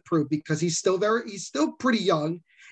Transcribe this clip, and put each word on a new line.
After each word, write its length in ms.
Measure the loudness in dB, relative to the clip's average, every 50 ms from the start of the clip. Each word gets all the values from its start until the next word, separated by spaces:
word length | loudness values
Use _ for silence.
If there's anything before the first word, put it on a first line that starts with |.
| -4
prove 240 | 0 0 0 0 0
because 300 | -2 -4 -2 -2 -2 0
he's 180 | 0 0 0 0
still 180 | 0 0 2 2
very, 320 | 2 2 0 0 -2 -6
he's 160 | -10 -12 -10
still 260 | -6 -2 -2 -2 -2
pretty 260 | -2 -2 0 0 2 2
young. 420 | 2 2 2 2 0 -2 -4 -6 -10 _ _ -20 -20 -16